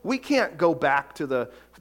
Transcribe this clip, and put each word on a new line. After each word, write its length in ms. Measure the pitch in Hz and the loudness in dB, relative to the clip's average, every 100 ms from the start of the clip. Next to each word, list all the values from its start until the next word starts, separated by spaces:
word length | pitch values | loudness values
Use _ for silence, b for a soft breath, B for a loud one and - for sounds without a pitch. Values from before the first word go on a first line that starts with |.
we 140 | - 262 | -6 -4
can't 400 | - 277 220 151 | 0 0 0 2
go 180 | 170 | 0
back 400 | 160 147 139 139 - | 2 2 0 -2 -6
to 100 | 147 | -4
the, 240 | 131 117 B B - | -4 -4 B B -4